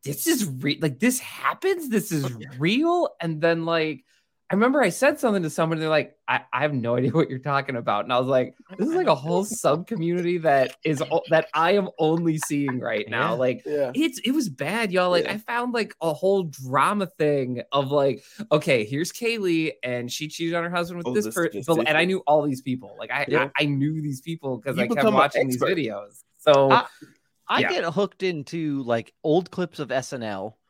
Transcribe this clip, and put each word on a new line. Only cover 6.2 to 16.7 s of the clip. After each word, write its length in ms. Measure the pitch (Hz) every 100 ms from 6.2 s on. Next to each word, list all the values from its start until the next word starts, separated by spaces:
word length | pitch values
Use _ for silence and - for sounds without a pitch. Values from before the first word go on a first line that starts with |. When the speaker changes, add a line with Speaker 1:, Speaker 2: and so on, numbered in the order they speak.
| -
Speaker 1:
"I, 140 | 123 -
I 80 | 123
have 120 | 147 143
no 200 | 117 120
idea 120 | 131
what 160 | 143 151
you're 120 | 131
talking 360 | 147 139 135 127
about." 280 | 101 104
And 100 | 104
I 60 | 127
was 80 | 127
like, 260 | 131 123 - - 185
"This 100 | 226
is, 60 |
like, 140 | 339 320
a 80 | 143
whole 300 | 147 175 208
Speaker 2:
<laughs> 0 |
Speaker 1:
sub-community 920 | 226 160 151 180 220 165 175 175 175
that 360 | 160 139 127 -
is 180 | 156 147
o-, 220 | 151 160 -
that 160 | 160 156 151
I 160 | 165
am 180 | 202 190 -
only 400 | 156 165 165 156
seeing 420 | - 147 143 127
right 300 | 117 110 107
now." 200 | 113 107
Speaker 3:
Yeah. 80 | 120
Speaker 1:
Like, 240 | 127 123 -
Speaker 2:
Yeah. 260 | - - 135
Speaker 1:
it's, 240 | 311 -
it 100 | -
was 180 | 285 233
bad, 420 | 135 143 214 226
y'all. 180 | 180 180
Like, 140 | 175
Speaker 2:
Yeah. 100 | 156
Speaker 1:
I 40 | 202
found, 340 | 220 240 247
like, 220 | 240 208 -
a 120 | 165
whole 300 | 151 190 196
drama 640 | 175 139 131